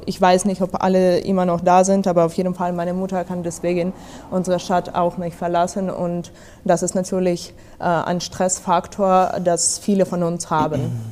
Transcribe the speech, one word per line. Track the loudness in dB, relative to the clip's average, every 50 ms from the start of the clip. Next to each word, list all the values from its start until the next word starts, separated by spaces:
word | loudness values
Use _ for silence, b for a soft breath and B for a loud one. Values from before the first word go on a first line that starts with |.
| -4
ich | -6 -2 2
weiß | 4 4 4 4 2
nicht, | 0 -2 -2
ob | -2 -4 -2 0
alle | 0 2 4 4 4 4 2 2
immer | 0 0 0 2 2
noch | 2 0 2
da | 4 6 6 6 6
sind, | 6 4 2 2
aber | 2 4 4 2
auf | 2 2
jeden | -2 -2 -2 -2
Fall | -4 -4 -4
meine | -2 -2 -4 -4 -4
Mutter | -4 -4 -4 -4 -4 -4
kann | -4 -6 -6 -6
deswegen | -6 -6 -4 -2 -2 0 0 -2 -2 -4 B B B B B B B
unsere | -4 -2 0 0 -2 -2
Stadt | 0 0 0 0 -2 -2 -2
auch | 0 0 0 0
nicht | -4 -6 -8 -6
verlassen | -6 -4 -2 0 0 0 0 -2 -4 -4 -4
und | -4 -4 -4 -4 -4 -4 -6 -10 -14 B B B B B B
das | 0 0 2
ist | 0 0 -2
natürlich, | -2 -2 -2 0 0 0 0 0 -2 -4 -12 -18 B B B B B
äh, | -2
ein | 0 0 0 0 -2 -2 -4
Stressfaktor, | -4 -6 -4 -2 -2 -2 -2 -2 -2 0 0 0 0 -2 -4 0 2 4 4 4 4 2 0 0 0
das | 2 2 2 0 -2 -2 -2
viele | 0 2 2 4 2
von | 2 0 -2 -2
uns | -2 -2 -4 -4 -2
haben. | 0 0 0 0 0 -2 -2 -4 -4 -6 -8 -10